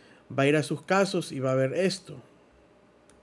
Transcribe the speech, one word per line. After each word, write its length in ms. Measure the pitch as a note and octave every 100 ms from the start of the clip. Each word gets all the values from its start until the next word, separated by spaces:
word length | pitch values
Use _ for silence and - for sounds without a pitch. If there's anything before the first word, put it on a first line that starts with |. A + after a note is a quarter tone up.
| - - _ -
va 60 |
a 40 | C#3
ir 80 | D3+
a 80 |
sus 180 | C#3+ D3+
casos 480 | - F#3+ F#3+ F#3 D#3+
y 80 | C#3
va 140 | C3
a 20 |
ver 180 | C3 C3
esto. 480 | - F#3 F3+ - C3+ - _ _ _ _ _ _ _ _ _